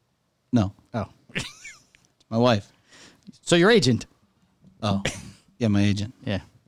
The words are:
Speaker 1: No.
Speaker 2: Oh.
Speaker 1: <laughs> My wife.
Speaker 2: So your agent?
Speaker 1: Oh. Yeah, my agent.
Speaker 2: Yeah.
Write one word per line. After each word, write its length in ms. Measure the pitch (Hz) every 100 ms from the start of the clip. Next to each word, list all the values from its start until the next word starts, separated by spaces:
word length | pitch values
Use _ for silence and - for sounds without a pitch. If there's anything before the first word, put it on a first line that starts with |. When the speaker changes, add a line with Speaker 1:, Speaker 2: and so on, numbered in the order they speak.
| _ _ _ _ _
Speaker 1:
No. 220 | 123 98 - _ 117
Speaker 2:
Oh. 100 | 98 _ _ -
Speaker 1:
<laughs> 920 | - 1077 - - _ _ _ _ _
My 60 | 113
wife. 320 | 123 107 - _ _ - - _ - -
Speaker 2:
So 120 | - 175
your 140 | 185
agent? 380 | 233 131 110 - _ _ _ _ _ _ _
Speaker 1:
Oh. 220 | 107 98 - - - - _ -
Yeah, 80 | 117
my 160 | 101
agent. 320 | 101 101 104 - -
Speaker 2:
Yeah. 140 | 95 - _